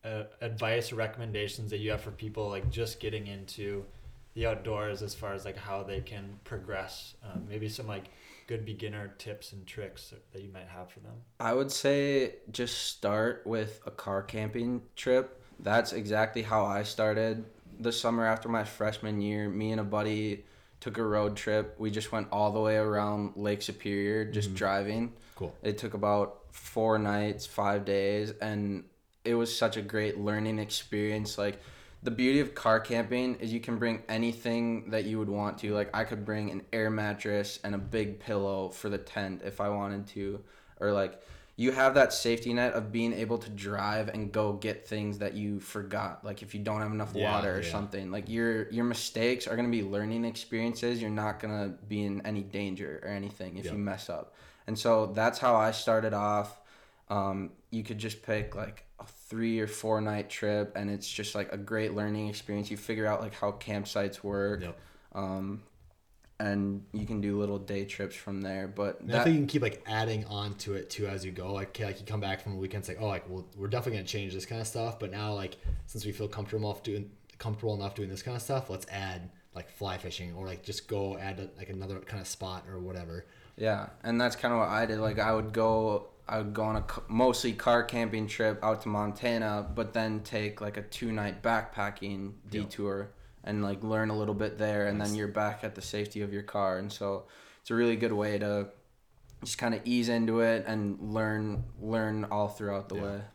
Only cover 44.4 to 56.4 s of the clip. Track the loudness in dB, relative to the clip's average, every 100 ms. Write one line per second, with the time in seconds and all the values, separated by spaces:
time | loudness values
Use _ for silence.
44.4 | 2 2 -2 -4 -4 -2 -2 -2 -2 -2
45.4 | -2 -2 -4 -6 -4 -2 -2 -6 -10 -10
46.4 | -8 -4 -2 0 0 0 -2 0 2 4
47.4 | 2 0 0 -2 -2 -4 -4 -6 -2 2
48.4 | 2 2 0 0 0 0 -2 2 2 2
49.4 | 0 0 2 2 2 0 0 0 0 -4
50.4 | -4 0 0 0 0 0 0 0 0 -2
51.4 | -2 -2 -2 -4 -4 -2 0 -2 -2 -4
52.4 | -4 -4 -4 -4 -6 -6 -6 -4 -6 -8
53.4 | -8 -6 -6 -2 -2 -4 -6 -8 -8 -16
54.4 | -20 -14 -6 0 6 6 6 4 2 4
55.4 | 6 6 6 2 4 4 4 2 2 2